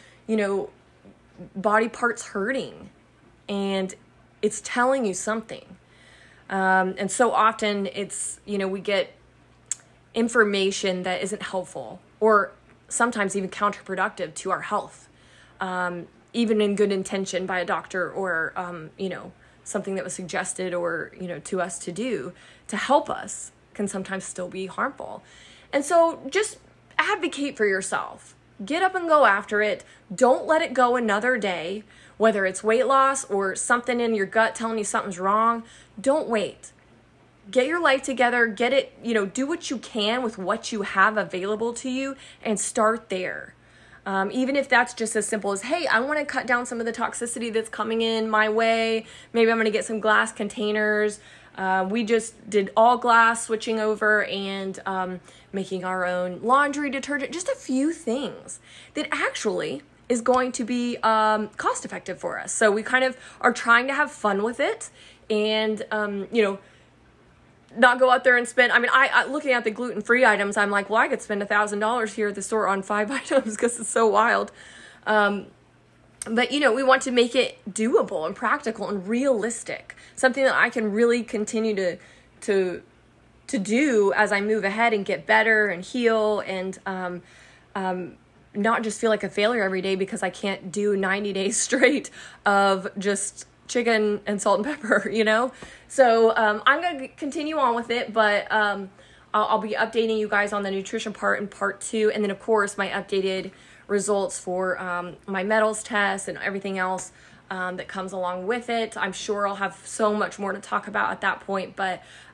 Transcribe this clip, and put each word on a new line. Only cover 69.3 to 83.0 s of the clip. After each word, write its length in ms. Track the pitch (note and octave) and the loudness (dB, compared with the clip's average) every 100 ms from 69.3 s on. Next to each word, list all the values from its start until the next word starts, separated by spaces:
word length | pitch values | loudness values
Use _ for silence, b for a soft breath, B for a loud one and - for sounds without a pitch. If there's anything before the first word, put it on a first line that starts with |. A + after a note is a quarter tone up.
| C#4+ D4 | -2 0
at 120 | B3 | 0
the 60 | A3+ | 0
gluten-free 540 | G#3+ B3 F#3+ G#3 A#3+ | -4 -6 -6 2 6
items, 320 | B3 G3+ G3+ G3+ | 6 6 2 0
I'm 140 | G3+ | 2
like, 200 | G3+ G3 | 0 2
"Well, 100 | A3 | 2
I 80 | D4+ | 2
could 140 | A3+ | 0
spend 200 | - G#3 | -4 -6
a 40 | G3+ | 0
thousand 320 | G#3 G#3 G#3 | 0 0 0
dollars 360 | G#3+ B3 A3 | 0 0 -2
here 140 | A3+ G#3 | -4 -4
at 60 | |
the 80 | G3 | -4
store 240 | F#3+ A3 F#3+ | -4 -2 0
on 140 | G3 | -2
five 280 | F#3+ G#3 G#3+ | -2 -2 -2
<laughs> 100 | C#4 | -4
items 340 | - C#4 A3+ G#3+ | 0 0 0 -2
'cause 240 | A#3+ A#3 | -2 -2
it's 80 | A3+ | -2
so 180 | A#3 A3+ | 2 4
wild." 460 | G3+ A3+ G3 G3+ B B B B B - | 4 4 2 -2 B B B B B 0
Um, 400 | G#3+ G3+ G3+ - - _ _ _ _ _ _ G#3 | 2 4 0 -6 -18 _ _ _ _ _ _ -4
but, 220 | A3+ B3 | 0 0
you 80 | C#4+ | 2
know, 120 | C#4 | 4
we 100 | A#3 | 4
want 200 | C4 C4 | 4 4
to 80 | C4+ | 4
make 240 | B3 A#3+ | 2 4
it 240 | C4 - - - | 4 0 -2 -12
doable 580 | F#3 A3 F4+ G3+ F3+ D#3+ | -2 2 2 2 -2 -6
and 100 | G3 | -4
practical 520 | A3 C#4+ A3+ A3 E3 | -2 0 -2 -6 -6
and 200 | G3+ F3+ | -6 -2
realistic, 880 | A#3+ C#4 A#3 A3 A3+ - - - - B | 0 2 2 0 -6 -8 -12 -12 -20 B
something 300 | - C4 C4 | 0 0 4
that 100 | C4 | 2
I 160 | D#3+ A3+ | 4 2
can 220 | A#3 A3 | 0 -2
really 320 | G3+ A#3 A#3+ | 2 2 2
continue 500 | A3+ G#3+ G#3+ A3 A3 | -2 -4 -4 -2 -2
to, 220 | G3+ F#3 E3+ B B B _ | 0 -2 -4 B B B _
to, 400 | - G3 F#3 E3+ - _ | 0 0 0 -4 -12 _